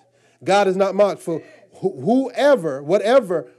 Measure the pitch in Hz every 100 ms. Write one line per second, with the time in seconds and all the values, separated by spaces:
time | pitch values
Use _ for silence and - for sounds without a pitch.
0 | _ _ _ _ 131 196 196 185 196 190
1 | 202 165 - 160 - - _ - 190 147
2 | 143 254 269 - 277 254 160 135 143 202
3 | 196 262 190 170 -